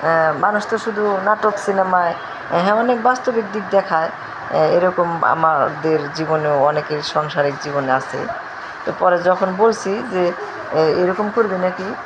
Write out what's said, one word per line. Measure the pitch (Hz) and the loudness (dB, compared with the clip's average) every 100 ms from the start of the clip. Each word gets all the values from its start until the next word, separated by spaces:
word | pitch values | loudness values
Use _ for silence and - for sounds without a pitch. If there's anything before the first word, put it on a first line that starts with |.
এ, | 151 165 160 147 | 2 2 2 2
মানুষ | 185 208 208 | 0 0 -2
তো | 220 | -4
শুধু | 226 208 208 196 190 | -4 -2 0 0 2
নাটক | 214 214 202 | 2 2 0
সিনেমায়, | - 190 185 185 170 170 - - - | -2 0 2 2 2 -2 -8 -12 -2
এ, | 170 | 0
হ্যাঁ, | 185 | 2
অনেক | 214 240 240 | 2 2 2
বাস্তবিক | 233 254 - 226 196 | 2 0 0 -2 -2
দিক | 214 190 | -6 0
দেখায়। | 196 190 165 165 - - - - | 0 2 0 -2 -6 -12 -12 -4
এ, | 156 | 2
এরকম | 156 175 180 180 170 170 | 4 4 2 2 0 2
আমাদের | 113 160 160 151 135 151 156 156 143 151 | 2 4 2 4 0 0 0 0 -2 -6
জীবনেও | 156 156 151 147 | -2 0 2 4
অনেকের | 139 151 147 151 | 4 2 -2 -6
সাংসারিক | 147 - 151 156 143 139 | -2 -2 -2 0 -2 -2
জীবনে | 151 143 135 | -6 -4 0
আছে। | 131 - 143 - - - - - - - | 0 -2 -8 -6 -8 -10 -14 -14 -10 -8
তো | - | 0
পরে | 185 175 | 2 2
যখন | 175 180 190 185 | 2 2 0 2
বলছি | 220 220 196 202 254 | 2 2 -2 -4 -4
যে, | 190 175 180 - - - | 0 0 -2 -10 -10 -4
"এ, | - 160 151 | 0 2 2
এরকম | 180 185 208 208 | 2 0 -2 0
করবি | 214 185 | 0 0
নাকি?" | 180 180 190 254 | -2 -2 -8 -8